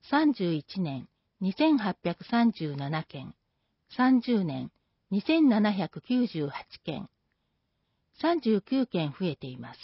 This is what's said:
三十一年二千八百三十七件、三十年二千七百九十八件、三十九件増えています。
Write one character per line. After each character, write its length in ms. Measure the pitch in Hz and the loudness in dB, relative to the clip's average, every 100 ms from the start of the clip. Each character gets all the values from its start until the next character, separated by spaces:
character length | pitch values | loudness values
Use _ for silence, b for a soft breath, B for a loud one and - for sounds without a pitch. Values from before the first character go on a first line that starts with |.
三 300 | - 277 311 | 0 2 2
十 200 | 254 180 | 2 0
一 280 | 156 - 196 | -2 -4 -6
年 260 | 170 135 - _ _ _ | -4 -6 -12 _ _ _
二 140 | 185 | -6
千 240 | - 311 285 | 2 2 4
八 180 | 208 - | 0 -4
百 220 | 175 170 | -6 -6
三 280 | - 233 233 | -2 2 2
十 240 | - 156 143 | 2 -6 -6
七 280 | 139 156 | -4 -6
件、 300 | - 147 131 - _ _ _ _ _ - | -6 -14 -14 -18 _ _ _ _ _ 0
三 240 | 254 262 | 4 4
十 240 | 233 233 | 2 0
年 280 | 175 131 127 _ _ _ _ | 0 -4 -10 _ _ _ _
二 120 | 196 | -4
千 260 | - 320 294 | 2 4 6
七 240 | 214 208 | 6 2
百 300 | 196 175 - | 0 -4 -8
九 240 | - 254 247 | -2 0 0
十 200 | 160 143 | -2 -6
八 160 | - - - | -6 -16 -16
件、 240 | - 143 - _ _ _ _ _ _ _ _ _ _ _ | -10 -10 -10 _ _ _ _ _ _ _ _ _ _ _
三 220 | 311 339 | -2 0
十 180 | 233 214 | 2 0
九 240 | - 269 247 | 0 -2 -2
件 260 | 180 151 | -2 -4
増 160 | 135 185 | -4 -6
え 80 | 143 | -6
て 120 | 135 | -12
い 100 | 127 | -12
ま 160 | 120 | -16
す。 60 | - | -18